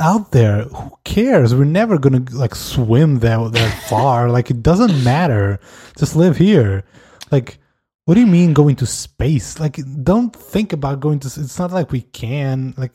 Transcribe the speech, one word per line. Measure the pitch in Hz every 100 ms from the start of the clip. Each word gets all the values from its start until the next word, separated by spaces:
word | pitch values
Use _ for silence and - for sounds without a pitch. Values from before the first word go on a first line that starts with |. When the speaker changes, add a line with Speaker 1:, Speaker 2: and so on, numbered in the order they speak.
Speaker 1:
out | 160 214 202
there? | 127 110 101
Who | - - - -
cares? | - - 247 214 117
We're | 127 143
never | 175 226 175
gonna, | 135 131 127
like, | 120 123
swim | - - - 113 117 156 135
that, | 117 113 113
that | 117 113 101
Speaker 2:
<laughs> | -
Speaker 1:
far. | 110 135 120 120
Like, | 120 117
it | 123
doesn't | 131 180 240 151
matter. | 123 143 175 107 101 101 - - - -
Just | 147 156
live | 180 151
here. | 185 190 107 98 - _ _ _ -
Like, | 143 120 - _ _ _ _ -
what |
do | 185
you | 240
mean | 175 175
going | 147 147 135
to | 123
space? | - - _ 131 147 - -
Like, | 156 - 135 143
don't | 127 214 240
think | - - 190 214
about | 156 135 139
going | 151 147
to | 135
s-, | 143
it's | 139 -
not | 180
like | 185 151
we | 131
can. | - - 117 143 135 131 131 127
Like, | 127